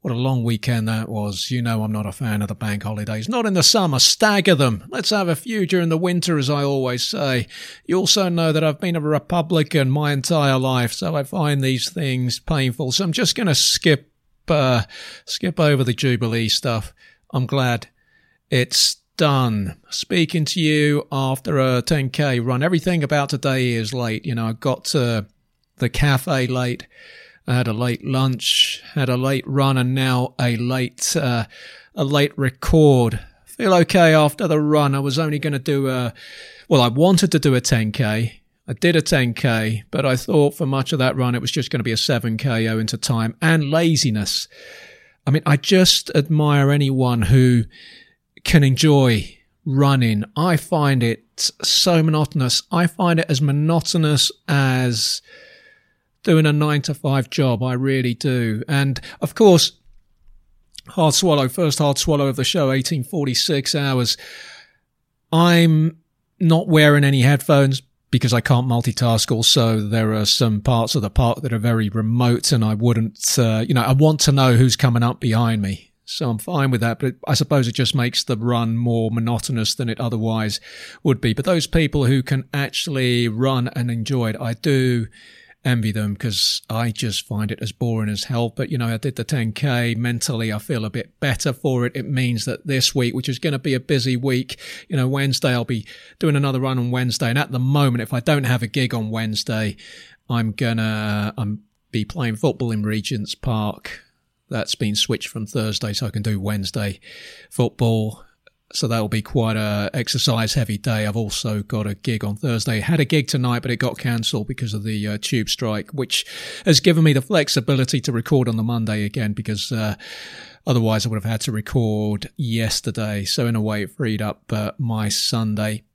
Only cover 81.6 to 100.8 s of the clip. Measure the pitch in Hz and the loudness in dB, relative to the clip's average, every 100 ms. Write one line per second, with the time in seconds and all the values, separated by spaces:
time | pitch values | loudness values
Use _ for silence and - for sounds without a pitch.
81.6 | - 165 151 151 127 135 127 135 131 143 | 2 0 2 2 2 2 0 -4 -2 -6
82.6 | 139 - - 135 127 120 120 110 131 131 | -4 -6 -4 -2 0 0 0 0 0 0
83.6 | 123 - 120 117 110 135 113 107 123 117 | -2 -2 -4 -4 -2 -2 -2 -4 -6 -4
84.6 | - 135 127 120 113 - - - - _ | 0 2 2 0 -2 -10 -20 -20 -20 _
85.6 | 131 120 110 107 104 104 120 98 - - | 0 0 0 -2 -4 -4 -4 -2 -2 -2
86.6 | _ 113 117 107 120 101 - 104 104 110 | _ -4 -2 -2 -4 -4 -6 -4 -4 -6
87.6 | 117 - 123 113 107 104 - 120 117 - | -8 -4 -4 -2 -2 -4 -4 -4 -4 -4
88.6 | 131 135 117 113 139 123 113 139 113 104 | -6 -4 -4 -4 -6 -6 -4 -2 -2 -2
89.6 | 143 120 117 113 120 120 - 117 113 104 | -2 0 -2 -2 -2 -2 -4 -4 -4 -4
90.6 | - 131 107 120 - _ 143 113 147 131 | -4 -4 -4 -6 -10 _ -4 -2 -2 -2
91.6 | 143 127 120 135 117 127 127 117 117 - | -2 0 -2 -4 -4 -2 0 -2 -4 -6
92.6 | - 131 - 135 120 127 131 123 165 139 | -4 0 0 0 0 -2 -4 -4 -2 -2
93.6 | 147 131 131 143 123 123 135 127 127 - | -2 -2 0 -2 0 -2 0 -2 -2 -10
94.6 | - - - 151 127 139 139 131 - 123 | -14 -18 -4 0 0 0 0 0 0 0
95.6 | 117 120 - - - _ 160 143 139 131 | -2 -4 -6 -18 -20 _ 0 2 0 0
96.6 | 131 127 117 127 127 110 120 127 147 127 | -2 -2 -2 0 -2 0 0 0 -2 -2
97.6 | 127 147 139 120 113 127 120 147 127 123 | 2 4 4 2 -2 -2 0 0 2 0
98.6 | 110 143 127 120 110 113 113 107 - 110 | 0 -2 -2 -2 -4 -4 -4 -4 -4 -2
99.6 | 107 95 - - - _ _ 120 110 - | -4 -6 -16 -20 -20 _ _ -2 -2 -2
100.6 | 120 113 | -2 0